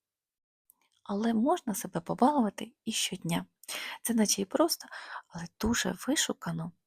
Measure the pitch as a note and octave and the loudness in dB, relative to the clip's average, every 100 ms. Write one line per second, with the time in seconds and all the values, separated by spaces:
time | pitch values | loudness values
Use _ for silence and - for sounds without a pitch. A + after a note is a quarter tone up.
0 | _ _ _ _ _ _ _ _ _ _ | _ _ _ _ _ _ _ _ _ _
1 | - G3+ A#3 A3 C4 F4+ - F#3+ F#3 E3+ | -6 -2 0 2 2 2 0 -4 -4 -6
2 | - E3+ B3+ D4 G#3+ - A3 _ - G#3+ | -4 4 4 6 2 0 -12 _ -6 -2
3 | - - E3 E3+ F#3 _ - - - - | -2 -4 -2 -2 -4 _ -12 -10 -8 -8
4 | - A3+ G#3 - G3 - E4 - - - | 0 2 4 2 0 2 2 2 -8 -16
5 | - - - E3+ E3+ - G#3+ A#3 F#3+ F#3 | -14 -14 -12 -12 -12 -4 0 0 0 -4
6 | - D4+ - - - E3 E3+ - | -2 0 0 -2 -6 -6 -8 -12